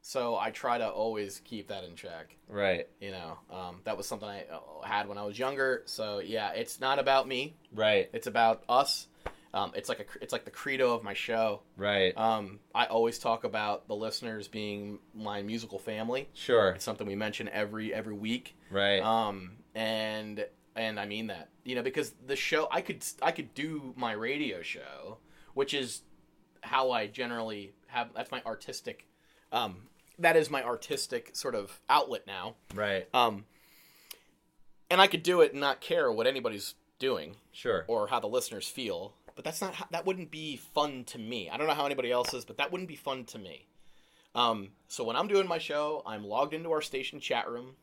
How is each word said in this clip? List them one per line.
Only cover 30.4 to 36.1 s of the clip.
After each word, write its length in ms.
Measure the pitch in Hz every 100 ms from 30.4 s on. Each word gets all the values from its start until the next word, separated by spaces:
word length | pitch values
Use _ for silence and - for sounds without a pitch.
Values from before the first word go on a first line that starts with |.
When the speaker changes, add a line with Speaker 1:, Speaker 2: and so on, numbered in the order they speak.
| 151
Speaker 1:
my 140 | 143
artistic 680 | 120 120 - 139 - 120 - -
sort 200 | 135 117
of 240 | 101 - -
outlet 360 | 147 135 113 -
now. 280 | 95 98 113 _
Speaker 2:
Right. 340 | 98 104 98 92
Speaker 1:
Um, 320 | 127 120 101 104 _ - - - - - - _ _ _ _ - - _
and 120 | 180
I 60 | 196
could 160 | 196
do 180 | 175 180
it 100 | 156
and 100 | 139
not 200 | 143 131
care 300 | - 170 135